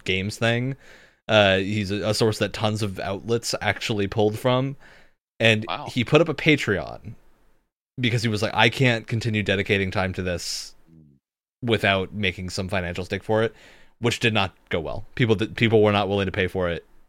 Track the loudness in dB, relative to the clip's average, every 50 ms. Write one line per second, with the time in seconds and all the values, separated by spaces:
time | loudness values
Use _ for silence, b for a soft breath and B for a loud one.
0 | -4 -2 -2 -2 -2 -4 -4 -2 0 0 0 0 -2 -4 -8 b b b b b
1 | b b b b b 2 4 6 6 6 4 2 0 0 -2 -2 -2 -2 -4 -2
2 | -2 -2 0 2 2 0 2 0 -2 -4 -2 -2 -2 -2 -2 -2 -4 -4 -6 -6
3 | -6 -6 -8 -6 -4 -2 -2 -2 -2 -4 -6 -2 -2 -4 -4 -2 -4 -4 -2 -2
4 | -2 -2 0 2 2 2 0 0 0 0 0 0 -2 -4 -8 b b b b b
5 | b b b b _ _ _ 2 4 4 4 2 0 -4 -8 -8 -8 -4 -2 -2
6 | 2 4 4 4 4 2 0 0 2 2 2 2 2 0 -2 -2 -4 -8 -12 -16
7 | -16 -18 -18 -18 _ -20 _ _ _ _ _ _ _ _ _ _ _ _ _ -4
8 | -2 -2 0 0 -2 -2 -2 -2 -2 0 4 4 4 4 4 2 2 2 2 0
9 | -2 -4 -4 -2 -2 0 -2 0 0 0 0 0 0 0 0 0 0 0 -2 -2
10 | -2 -2 -2 -4 -4 -4 -4 -4 -6 -8 -10 -10 -12 -14 -18 -20 _ _ -20 -20
11 | -20 _ _ _ _ _ _ _ _ _ _ _ -2 0 0 2 4 2 2 2
12 | 0 -4 -6 -4 -2 -2 -2 -4 -8 -8 -6 -6 -6 -4 -4 -4 -4 -4 -6 -8
13 | -6 -6 -6 -6 -2 0 0 0 0 -2 b b b b b b b b b _
14 | -2 -2 0 0 0 0 2 2 0 -2 -4 _ _ _ -4 -4 -4 -6 -8 -8
15 | -10 -8 -2 0 2 2 2 2 0 -4 0 0 2 4 6 6 6 6 4 2
16 | 2 0 0 0 0 0 -2 -2 -2 -2 -2 -2 -2 -2 -2 -4 -8 _ -20 -20
17 | -20